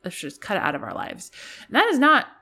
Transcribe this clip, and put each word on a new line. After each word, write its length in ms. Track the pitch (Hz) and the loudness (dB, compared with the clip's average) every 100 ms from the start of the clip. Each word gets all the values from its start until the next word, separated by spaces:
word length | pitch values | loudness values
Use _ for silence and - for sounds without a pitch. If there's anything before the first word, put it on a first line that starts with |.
Let's 160 | 180 - | -12 -10
just 220 | 147 - | -12 -12
cut 160 | - 196 | -6 -4
it 80 | |
out 100 | - | -2
of 80 | 147 | -4
our 120 | 113 | -6
lives. 360 | - - - - - - - - | -8 -10 -12 -16 -18 -18 -18 -2
And 100 | - | 2
that 100 | 453 | 4
is 120 | 302 | 6
not 280 | 285 302 - - | 6 4 2 -8